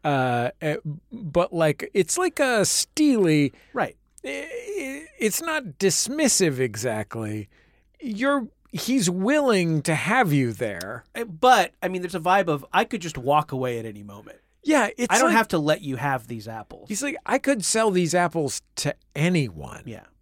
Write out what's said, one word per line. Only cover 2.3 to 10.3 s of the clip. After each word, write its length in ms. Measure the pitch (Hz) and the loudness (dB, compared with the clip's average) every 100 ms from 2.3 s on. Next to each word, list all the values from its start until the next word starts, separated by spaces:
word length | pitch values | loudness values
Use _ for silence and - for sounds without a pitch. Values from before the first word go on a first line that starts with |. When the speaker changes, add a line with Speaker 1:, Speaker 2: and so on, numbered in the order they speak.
| - | 0
Speaker 1:
a 240 | 269 226 | 0 2
steely 880 | 180 - - - 302 240 175 151 143 - _ | 2 0 -2 2 4 6 4 4 2 -2 _
Speaker 2:
Right. 220 | 254 156 - _ - | -4 -4 -6 _ -16
Speaker 1:
i-, 40 | 254 | -10
i-, 760 | 277 320 480 453 403 269 277 320 571 | -10 -10 -12 -8 -8 -8 -10 -14 -2
it's 240 | 220 - | -2 -2
not 220 | 330 311 233 135 | -4 -4 -6 -2
dismissive 800 | 190 - - 294 285 - 175 127 | 0 2 -2 0 2 4 2 2
exactly. 920 | 127 107 123 110 104 113 107 107 101 _ _ _ _ _ | -2 -2 -4 -4 -6 -6 -6 -6 -10 _ _ _ _ _
You're, 480 | 277 208 269 285 226 _ _ | -10 -2 0 0 -4 _ _
he's 380 | - - 262 180 | -8 -2 0 2
willing 720 | 180 202 302 277 202 170 160 | 0 2 2 4 2 2 0
to 120 | 156 | 0
have 380 | 156 120 247 208 | -2 0 2 4